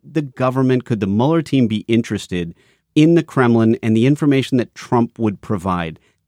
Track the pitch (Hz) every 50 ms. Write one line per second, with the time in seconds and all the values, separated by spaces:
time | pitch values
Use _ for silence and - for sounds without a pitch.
0 | _ 135 139 160 147 131 - - 127 131 127 135 135 127 127 127 - - 123 101
1 | 101 95 101 107 127 147 165 165 156 - - 135 123 104 107 107 - - 113 113
2 | 117 - 110 98 - - 92 90 87 85 82 - _ _ _ _ _ _ _ 151
3 | 151 160 170 170 156 - - 139 127 117 117 117 113 110 117 - - 113 110 113
4 | 120 135 147 - 160 143 139 135 123 - 139 123 110 - _ - - - 131 120
5 | 117 117 - - 113 110 98 - - - 110 92 85 95 90 87 85 82 80 -
6 | _ _ _ _ _